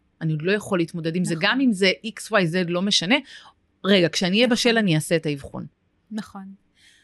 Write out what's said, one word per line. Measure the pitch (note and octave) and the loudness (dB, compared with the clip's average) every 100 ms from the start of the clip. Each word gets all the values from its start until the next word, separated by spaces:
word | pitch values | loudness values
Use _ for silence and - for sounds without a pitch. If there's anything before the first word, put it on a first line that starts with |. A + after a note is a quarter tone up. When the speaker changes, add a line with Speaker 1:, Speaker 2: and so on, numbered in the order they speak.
| _ - | _ -6
Speaker 1:
אני | D#3+ | -4
עוד | D3+ | -2
לא | E3+ | 0
יכול | G#3 - F#3+ | -2 0 -2
להתמודד | E3 F3 D#3+ F3 | -2 -4 -4 -2
עם | E3 | -2
זה, | E3 | 0
Speaker 2:
נכון. | G3 | 0
Speaker 1:
גם | B3 | 2
אם | C4 | 2
זה | F#3 F#3+ F#3 A3 | 2 2 0 -6
X, | - - | -12 -2
Y, | G#3+ E3+ | 0 2
Z, | F3+ E3+ | 0 -2
לא | F3 | -2
משנה. | G3+ - E3+ C#4+ - - - _ _ _ F#3+ | 0 0 0 0 -2 -18 -20 _ _ _ 2
רגע, | G3+ E3 | 4 4
כשאני | - F#3+ G3+ | 0 0 2
אהיה | A#3+ | 2
Speaker 2:
נכון. | A#3+ | 2
Speaker 1:
בשל, | A#3+ A3+ | 2 2
אני | G3+ D#3 | 2 2
אעשה | - E3+ | 2 -2
את | D#3 | -2
האבחון." | C#3+ - C3 A2+ _ _ _ - | -6 -8 -14 -14 _ _ _ -14
Speaker 2:
נכון. | G#3+ - G3 G3 G3 _ _ _ _ | -12 -12 -14 -18 -20 _ _ _ _